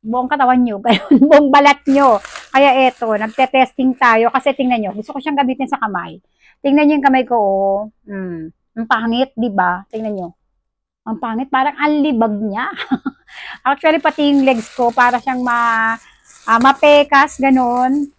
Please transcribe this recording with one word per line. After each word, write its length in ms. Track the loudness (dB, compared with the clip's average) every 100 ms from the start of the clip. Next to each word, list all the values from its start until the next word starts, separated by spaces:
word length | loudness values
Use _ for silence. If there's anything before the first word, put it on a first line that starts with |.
| -6
buong 240 | -6 -4
katawan 320 | 0 2 2
nyo, 160 | 0 -2
<laughs> 40 | -2
ganun, 320 | -2 2 4 6
buong 240 | 6 6
balat 320 | 4 4 2 0
nyo. 320 | 2 4 2 -2 -20 -4
Kaya 240 | 2 4 4 0
eto, 240 | 0 -4 -4
nagte-testing 800 | -4 -2 0 2 0 0 -4 0
tayo 320 | 2 2 2
kasi 240 | 0 -2
tingnan 320 | -2 -2 -2 -4
nyo, 60 |
gusto 160 | -10 -12
ko 80 | -10
siyang 240 | -6 -2
gamitin 240 | -2 -4 -6
sa 160 | -6
kamay. 400 | -6 -6 -10 -16 _ _ _ _
Tingnan 240 | 0 2 2
nyo 80 | 2
yung 60 | 2
kamay 160 | 0 0
ko, 120 | -2
oh. 360 | 0 0 -2 -4 -6 _ -14
Hmm. 480 | -12 -10 -10 -14 _ _ -12
Ang 80 | -4
pangit, 480 | -4 -2 -2 -4
di 160 | -4 -4
ba? 320 | -2 -2 -4 -10
Tingnan 240 | -12 -10
nyo. 160 | -10 -12 _ _ _ _ _ _ _ -12
Ang 80 | -8
pangit, 320 | -6 -8 -4
parang 240 | -2 -2 -2
ang 160 | -2 0
libag 400 | 0 0 -2 -2
niya. 320 | -6 -6 -10 -10 -6 -4 -6 -14
<laughs> 480 | _ -20 -18 -8 -4
Actually, 320 | 0 0 0
pati 320 | -2 0 0
yung 160 | 2 2
legs 320 | 0 -4 -2
ko, 160 | -2
para 240 | 2 0 0
siyang 240 | -4 -6
ma-, 560 | -4 -2 0 -2 -4 -6 _ _ _ -16 -2
ah, 140 | 2
mapekas, 800 | 4 4 4 4 4 2 0 0
ganun. 720 | 0 2 0 -2 -2 -2 -6